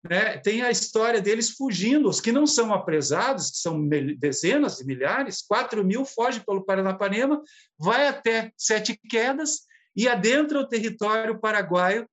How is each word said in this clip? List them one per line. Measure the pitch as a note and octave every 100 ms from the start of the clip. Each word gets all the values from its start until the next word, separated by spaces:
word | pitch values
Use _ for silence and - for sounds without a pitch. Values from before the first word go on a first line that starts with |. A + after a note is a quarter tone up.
| F3
né, | F3 A3 C#3+
tem | G3+ A3
a | B3
história | A#3 - A3 A3+ A#3
deles | F#3+ A3+ A3+
fugindo, | - C4+ F3+ G#3 D4 A#3+
os | -
que | -
não | B3+ D4
são | C4 A3+
apresados, | G3 F3+ D#3 B2+ D#3 A#3+ B3 D3+
que | -
são | E3+ D#3
mil-, | D3+ D3+ C3+ C3+
dezenas | D3 C3+ E3 C#4 C4+ -
de | C3
milhares, | B2+ C#3 A#3 C4 -
quatro | - G#3+ B3+ G#3+
mil | F#3 A3 C4+
fogem | - B3 A#3 -
pelo | G3
Paranapanema, | G3 F#3+ F#3+ F#3+ G3+ G3+ C#4 D4 - - _ _
vai | D#3+ A#3+ C#4+
até | C#4 A3+ A3+ A3 _
Sete | - G#3+ G#3+ A3 A3
Quedas | A3+ A#3+ C#4 D#4 - _ _ _ -
e | A#3+
adentra | B3+ G#3 C4+ D4+ D4
o | C4+
território | A#3 A3 - G#3 A3 A3 A3
paraguaio | A3 G#3+ E3+ F3+ F3+ G#3+ A#3